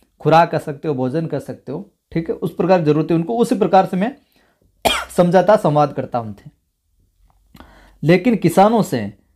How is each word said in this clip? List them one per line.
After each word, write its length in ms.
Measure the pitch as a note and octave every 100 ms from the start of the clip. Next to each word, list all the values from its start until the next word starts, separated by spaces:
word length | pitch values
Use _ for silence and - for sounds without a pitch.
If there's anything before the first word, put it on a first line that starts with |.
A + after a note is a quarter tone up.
| _ _
खुराक 320 | D3+ D#3+ E3
कह 60 | E3
सकते 300 | - C#3+ D#3+
हो, 60 |
भोजन 320 | C3 B2+ D3+ D#3+
कह 140 | C#3+
सकते 320 | C3 B2 -
हो, 200 | D3+ G3 _ _
ठीक 180 | E3 E3
है, 60 | -
उस 200 | D#3 -
प्रकार 280 | F3 F#3
जरूरत 260 | D3+ D3+ D#3
थी 40 |
उनको, 240 | E3 E3+ A#3
उसी 180 | A#3 G3
प्रकार 300 | F#3+ F#3+ F#3
से 120 | F3+
मैं 180 | A3 - _ _ _ _ _ _ -
<coughs> 60 | - - -
समझाता, 380 | F3+ F#3 F#3 G#3+
संवाद 380 | E3+ D3 D3
करता 260 | C#3+ - A#2+
उनसे। 300 | A2 G2+ - _ _ _ _ _ _ _ _ _ _ - - - _ _
लेकिन 320 | D3 F3+ B3 G#3+
किसानों 460 | E3+ F#3 G3+ A#3
से 320 | - B2+ G2+ - _